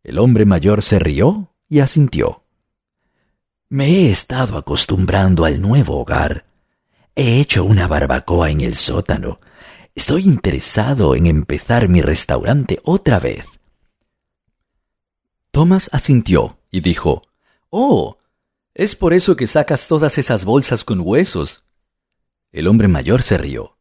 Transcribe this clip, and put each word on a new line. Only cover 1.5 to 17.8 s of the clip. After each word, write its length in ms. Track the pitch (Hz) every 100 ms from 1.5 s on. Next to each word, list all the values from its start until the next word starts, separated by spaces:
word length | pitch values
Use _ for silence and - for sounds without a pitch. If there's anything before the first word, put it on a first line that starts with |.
| _ _
y 120 | 151
asintió. 680 | 135 156 139 - 50 - _ _ _ _ _ _ _ _ _ _ _ _ _
"Me 200 | 135 139
he 240 | 185 160
estado 460 | 92 - 127 120 -
acostumbrando 880 | - - - 95 92 95 95 85
al 180 | 80 71
nuevo 380 | 95 135 92 -
hogar. 460 | - - - - _ _ _ _ _ _ _ -
He 260 | 131 120
hecho 240 | 147 104 92
una 220 | 104 87
barbacoa 600 | 76 69 64 - 87 80
en 120 | 76
el 140 | 58 -
sótano. 680 | - - - 78 - - _ _ - - _
Estoy 300 | - - 156
interesado 920 | 190 131 95 67 - - 107 139 80 64
en 100 | 85
empezar 640 | 76 - 71 - 120 101
mi 120 | 90
restaurante 800 | 73 78 - 67 - 139 123 92
otra 360 | - 190 - 117
vez". 260 | 60 - - _ _ _ _ _ _ _ _ _ _ _ _ _ _ _ _ _ _ _ _
Thomas 380 | 156 165 190 -
asintió 680 | 135 - 127 110 85 57 - _
y 120 | 92
dijo, 400 | 85 82 82 69 _ _ _ _ _
"Oh, 480 | 190